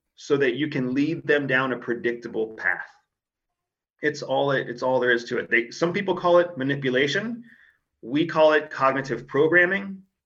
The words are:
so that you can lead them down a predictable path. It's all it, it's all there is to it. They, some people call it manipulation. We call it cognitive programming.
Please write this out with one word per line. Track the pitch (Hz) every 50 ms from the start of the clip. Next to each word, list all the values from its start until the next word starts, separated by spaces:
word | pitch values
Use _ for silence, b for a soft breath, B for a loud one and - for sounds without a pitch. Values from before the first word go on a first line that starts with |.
| _ _ _
so | - - - 147 139
that | 139 127 117
you | 135 151 151
can | 139 135 127 127 127
lead | 139 143 156 165 147 135
them | 147 147 147 139 127
down | 131 131 135 131 123
a | -
predictable | - 127 117 - 98 120 120 120 117 113 - 107 110 110 110
path. | - - 92 90 85 - - - _ _ _ _ _ _ _ _ _ _ _ _ _ _ _ _ _ _ _ _ _
It's | - 151 143 -
all | - - 131 139 143 143
it, | 135 131 - 120
it's | 120 120 135
all | 127 127 127
there | 123 123
is | 117 120 120
to | - 127 107
it. | 92 -
They, | 117 120 120 -
some | - - 165 170
people | 175 202 202 190 180
call | 180 - 175 175 175
it | 175 175 - 127
manipulation. | 131 139 139 139 135 131 127 127 143 143 147 196 214 233 240 240 B B B B B B B B B _ _ _
We | - 110 131 151 156
call | - - 160 156 156 151
it | 151 151 151
cognitive | - - 135 135 131 135 131 139 120 - - -
programming. | - 139 151 160 165 175 175 180 190 196 196 196 190 - - _ _ _ _